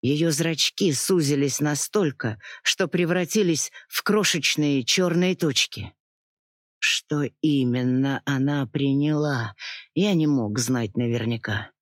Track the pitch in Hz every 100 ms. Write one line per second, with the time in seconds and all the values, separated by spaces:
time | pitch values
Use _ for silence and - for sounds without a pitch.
0 | 120 147 165 147 160 156 - - 196 139
1 | - 190 143 143 139 - 151 147 - 214
2 | 170 139 120 107 - - - - 175 175
3 | 170 175 175 214 190 156 - - - -
4 | - 208 185 170 143 - 147 139 117 -
5 | 180 170 180 180 165 123 - - - _
6 | _ _ _ _ _ _ _ _ - -
7 | - 147 143 _ 156 143 123 123 127 127
8 | 135 135 - 135 135 147 131 - 139 139
9 | 147 151 147 135 113 - - - - -
10 | 202 185 151 139 110 104 120 127 113 110
11 | 120 117 113 117 - 104 104 _